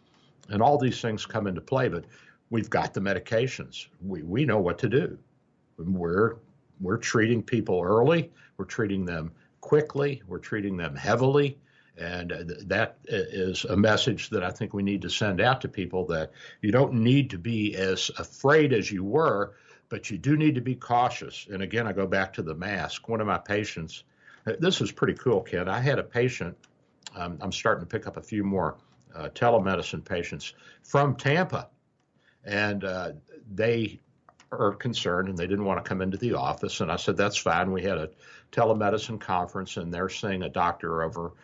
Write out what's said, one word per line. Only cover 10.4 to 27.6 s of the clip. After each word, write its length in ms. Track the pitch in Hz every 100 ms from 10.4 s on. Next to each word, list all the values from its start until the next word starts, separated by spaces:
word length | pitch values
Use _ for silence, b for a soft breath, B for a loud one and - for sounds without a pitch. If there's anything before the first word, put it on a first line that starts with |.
treating 360 | - 110 98 92
them 200 | 82 69
heavily. 600 | 101 117 131 143 143 - b b b 82
And, 360 | 85 90 87
uh, 60 | 82
th-, 280 | 85 - 95
that 300 | 98 110 - -
i-, 60 |
is 500 | 104 90 95 92 90 -
a 100 | 98
message 540 | 107 104 - 98 -
that 120 | 107
I 80 | 90
think 240 | - 104
we 80 | 101
need 200 | 98 101
to 80 | 87
send 300 | - 107 92
out 200 | 117 131
to 80 | -
people, 380 | - 87 92 87
that 260 | 82 78 B B B
you 120 | 107
don't 220 | 120 135
need 360 | 123 113 139 123
to 80 | 92
be 380 | 85 113 104 92
as 340 | 95 92 - -
afraid 540 | 87 - 135 156 143
as 180 | 113 92
you 140 | 98
were, 500 | 98 139 160 101 101 B B B B
but 220 | 101 -
you 80 | 92
do 180 | 135 151
need 200 | 156 127
to 40 |
be 140 | 120
cautious. 720 | 123 - 120 123 - 67 - -
And 100 | 95
again, 240 | 92 110 113
I 60 |
go 140 | 92 95
back 260 | 98 95
to 100 | -
the 120 | 80
mask. 540 | 78 95 98 76 - -
One 120 | 113
of 80 | 107
my 100 | 87
patients, 640 | - 101 104 - 80 - - b b b
uh, 100 | - -
this 220 | 175 180
is 100 | 107
pretty 240 | - 117
cool, 260 | - 127 98
Ken. 280 | - 87 90
I 100 | 107
had 220 | 135 117
a 40 |
patient, 520 | - 120 123 - 87 - _ _ _ _ -
um, 240 | 90 87 82
I'm 120 | 95
starting 340 | -